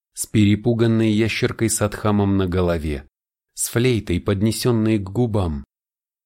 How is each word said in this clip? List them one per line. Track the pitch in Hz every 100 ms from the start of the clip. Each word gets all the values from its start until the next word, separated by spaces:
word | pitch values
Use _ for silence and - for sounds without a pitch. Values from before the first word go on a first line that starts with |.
| _
с | - -
перепуганной | 107 101 104 120 117 117 113 113
ящеркой | 107 110 - 123 - 110
Садхамом | - 104 - 107 104 101 98
на | 92
голове, | 90 87 85 76 69 - _ _ _ _
с | - -
флейтой, | 117 127 113 - 87
поднесенной | - 98 110 107 127 113 110 110
к | 95
губам. | 101 120 104 87 71 - _ _ _ _ _